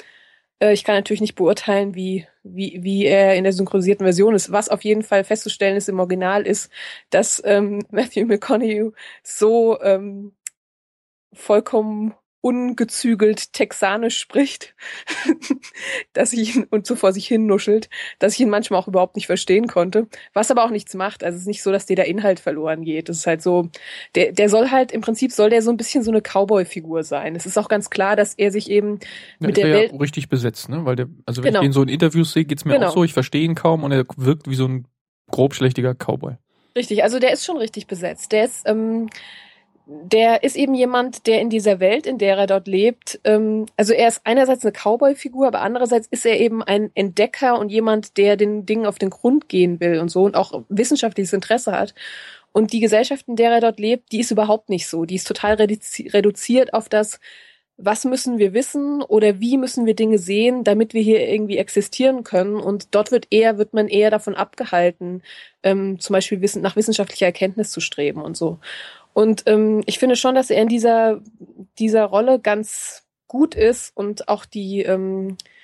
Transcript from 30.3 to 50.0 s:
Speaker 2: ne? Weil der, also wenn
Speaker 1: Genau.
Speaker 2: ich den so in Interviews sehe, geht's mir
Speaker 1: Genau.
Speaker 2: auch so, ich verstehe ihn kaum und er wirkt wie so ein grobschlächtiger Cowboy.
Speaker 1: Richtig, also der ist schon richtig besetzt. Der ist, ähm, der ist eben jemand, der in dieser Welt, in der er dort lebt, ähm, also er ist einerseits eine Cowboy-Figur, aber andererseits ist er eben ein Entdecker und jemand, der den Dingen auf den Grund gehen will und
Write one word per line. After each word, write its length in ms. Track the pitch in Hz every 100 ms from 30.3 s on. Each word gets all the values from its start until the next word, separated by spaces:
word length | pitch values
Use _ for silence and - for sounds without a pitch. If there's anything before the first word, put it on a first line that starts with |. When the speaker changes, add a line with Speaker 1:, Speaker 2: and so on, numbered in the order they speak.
| 135 120 - -
Speaker 2:
ne? 160 | 147 147
Weil 100 | 123
der, 100 | 123 - -
also 160 | 127
wenn 60 | 123
Speaker 1:
Genau. 140 | 208
Speaker 2:
ich 40 | 143
den 80 |
so 80 | 139
in 80 | 131
Interviews 420 | 143 165 165 165
sehe, 140 | 160 151
geht's 180 | 143
mir 120 | - 269
Speaker 1:
Genau. 140 | 190
Speaker 2:
auch 40 |
so, 100 | 170
ich 100 | 165
verstehe 280 | 170 143 147
ihn 140 | 165 165
kaum 280 | 165 160
und 80 | 143
er 140 | 139 127 -
wirkt 300 | 131 151 -
wie 80 | 131
so 120 | 131
ein 180 | 131 123 _ _ _ _
grobschlächtiger 640 | - 135 - 127 127 127 123
Cowboy. 400 | - 135 139 123 _ _ _ 247
Speaker 1:
Richtig, 260 | 247 208
also 140 | 233 254
der 140 | 254
ist 100 | 285
schon 140 | - 330
richtig 300 | 220 220 -
besetzt. 440 | 180 170 160 -
Der 120 | 214 240
ist, 220 | - -
ähm, 420 | 220 220 226 226 - - - - _ _ _ -
der 560 | 147 175 220 226 226
ist 120 | 277 -
eben 180 | 277
jemand, 540 | 262 247 247 247 247 -
der 120 | 220
in 100 | 233
dieser 280 | 220 208 190
Welt, 280 | 185 233 302
in 100 | 254
der 200 | 196 196
er 100 | 196
dort 200 | 196 190
lebt, 520 | 190 220 240 - -
ähm, 440 | - 214 220 214 214 -
also 160 | 208
er 140 | 226 233
ist 140 | -
einerseits 420 | - 247 262 254 214
eine 60 |
Cowboy-Figur, 760 | - 202 233 277 277 277 254 262
aber 160 | -
andererseits 460 | 196 240 240 233 226
ist 160 | 233 233
er 140 | 220
eben 240 | 233 226
ein 260 | 214 202 214 -
Entdecker 640 | 196 175 214 - 262 240
und 100 | 208
jemand, 480 | 214 220 214 214 -
der 180 | 202 202
den 300 | 208 214 190
Dingen 220 | 214 214
auf 100 | 202
den 140 | 190
Grund 360 | - 240 294 -
gehen 320 | 185 175 170
will 200 | 175
und 100 | 165